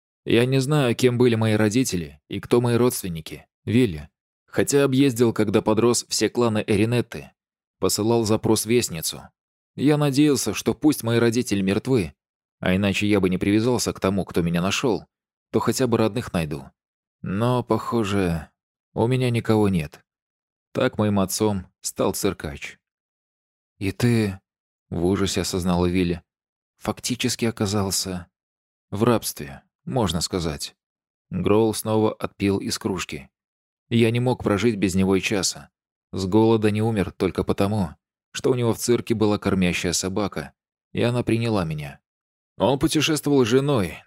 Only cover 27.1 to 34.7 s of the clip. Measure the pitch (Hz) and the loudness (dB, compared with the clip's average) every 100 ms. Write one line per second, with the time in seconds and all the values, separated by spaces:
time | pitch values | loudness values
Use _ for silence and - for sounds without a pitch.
27.1 | 123 123 - 117 - 104 104 98 90 95 | -4 -4 -2 -4 -2 -2 0 -2 -4 -6
28.1 | 90 87 _ _ _ _ _ _ 101 113 | -8 -12 _ _ _ _ _ _ 0 2
29.1 | 110 - - 71 69 - _ - 127 104 | 2 -2 -10 -12 -14 -20 _ -8 -2 -2
30.1 | 82 - 95 82 73 - - _ _ _ | -2 -4 -4 -4 -6 -10 -14 _ _ _
31.1 | _ _ 92 92 107 113 104 110 110 107 | _ _ -4 2 2 2 0 -2 0 0
32.1 | - - - 98 98 113 - 110 90 - | -2 -10 -4 -2 0 -4 -6 -4 -6 -8
33.1 | 71 65 _ _ _ _ _ _ 117 113 | -12 -16 _ _ _ _ _ _ 2 2
34.1 | 120 123 120 - 101 117 | 2 0 0 0 2 2